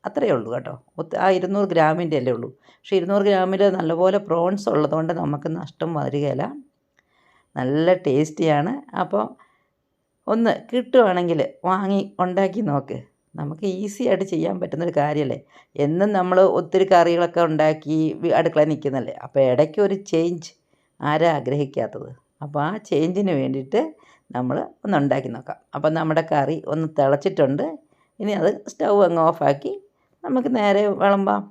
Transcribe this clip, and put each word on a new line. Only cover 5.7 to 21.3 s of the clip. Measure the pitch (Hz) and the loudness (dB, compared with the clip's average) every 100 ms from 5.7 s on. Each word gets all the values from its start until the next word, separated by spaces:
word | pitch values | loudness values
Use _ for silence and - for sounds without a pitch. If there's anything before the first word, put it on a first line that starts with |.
| _ 160 | _ -6
വരികയില്ല. | 156 135 143 143 131 196 285 - _ _ _ _ _ _ _ _ - | -4 -4 -2 -2 -2 -6 -8 -20 _ _ _ _ _ _ _ _ -6
നല്ല | 127 147 170 180 | -2 0 2 2
ടേസ്റ്റിയാണ്. | 160 131 156 151 160 147 147 277 - | 2 0 0 0 0 2 0 -6 -8
അപ്പോൾ | - 175 202 233 254 _ _ _ _ _ _ _ _ - | -6 -4 -2 -4 -10 _ _ _ _ _ _ _ _ -4
ഒന്ന് | 220 226 - - | 0 2 0 -2
കിട്ടുവാണെങ്കിൽ | 247 247 262 214 180 175 160 - - | -4 2 4 4 2 0 0 -2 -4
വാങ്ങി | 180 190 196 196 196 - | -2 -2 0 -2 -2 -4
ഉണ്ടാക്കി | 180 180 196 190 | -2 0 0 -2
നോക്ക്. | 214 143 135 123 - _ _ | -2 -2 -4 -12 -12 _ _
നമുക്ക് | - 147 156 202 185 | -10 -10 -6 -6 -6
ഈസി | 202 208 240 | -8 -4 -2
ആയിട്ട് | 190 196 | 0 -2
ചെയ്യാൻ | 165 165 190 | -2 -2 -4
പറ്റുന്നൊരു | 175 147 170 165 | -6 -4 -2 0
കാര്യമല്ലേ. | 147 151 135 113 - - _ - | 0 -2 -2 -4 -10 -20 _ -2
എന്നും | 143 165 208 | 0 2 2
നമ്മൾ | 196 180 185 190 - | 0 2 6 6 4
ഒത്തിരി | 170 190 190 | 0 0 6
കറികളൊക്കെ | 180 170 170 170 170 | 6 6 2 0 2
ഉണ്ടാക്കി | 170 156 156 156 143 156 160 - | 2 4 2 2 -2 0 0 -2
വി-, | 170 131 | 0 2
അടുക്കളയിൽ | 156 156 151 | 2 2 2
നിൽക്കുന്നല്ലേ. | 151 147 131 113 - | 0 -2 -4 -6 -10
അപ്പോൾ | 131 139 131 | -4 2 4
ഇടയ്ക്കൊരു | 123 156 156 202 196 | 4 2 2 0 0
ചേഞ്ച് | 196 165 170 180 - _ _ _ _ _ | -2 -2 0 -4 -12 _ _ _ _ _
ആരാ | 139 151 170 | -2 2 2